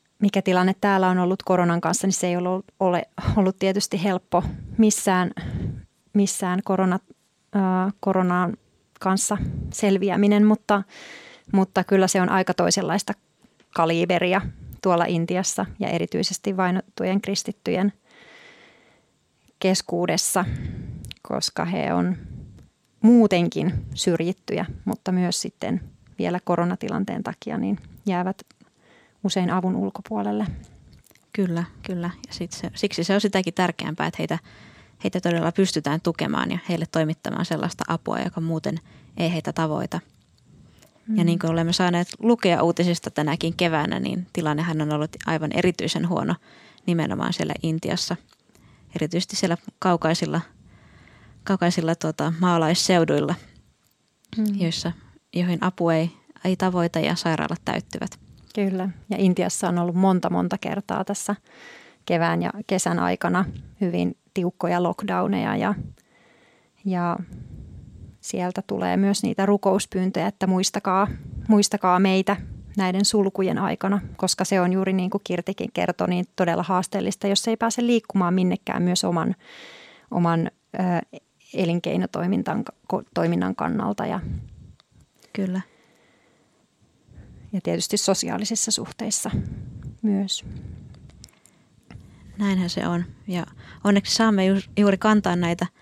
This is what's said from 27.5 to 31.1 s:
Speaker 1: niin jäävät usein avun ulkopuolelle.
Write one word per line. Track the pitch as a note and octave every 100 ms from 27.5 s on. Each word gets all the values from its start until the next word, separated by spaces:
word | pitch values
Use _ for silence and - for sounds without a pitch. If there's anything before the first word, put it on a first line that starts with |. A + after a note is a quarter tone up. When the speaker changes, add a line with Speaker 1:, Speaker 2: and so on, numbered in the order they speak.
| -
Speaker 1:
niin | F#3+ G#3 - - G3+
jäävät | F3+ F3+ - - _ _ _ _ _ _ _
usein | F#3+ F#3+ F3+
avun | F#3 F#3 F#3+
ulkopuolelle. | G3 G3+ - G#3 G3+ G#3 G3 - - - - - _